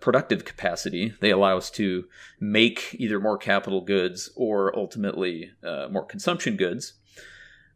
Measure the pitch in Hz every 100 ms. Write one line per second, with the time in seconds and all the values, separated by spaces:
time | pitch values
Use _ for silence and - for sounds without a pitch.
0 | - 123 - 107 - - 90 85 - 87
1 | 107 110 104 95 98 92 - - 101 90
2 | 90 - - - 104 107 117 - - -
3 | 117 104 104 101 - 101 98 98 90 98
4 | 90 90 - - 123 104 98 - 98 -
5 | 101 - 92 82 85 - 85 76 69 95
6 | - 202 190 175 - 101 92 98 - -
7 | _ - - - - - _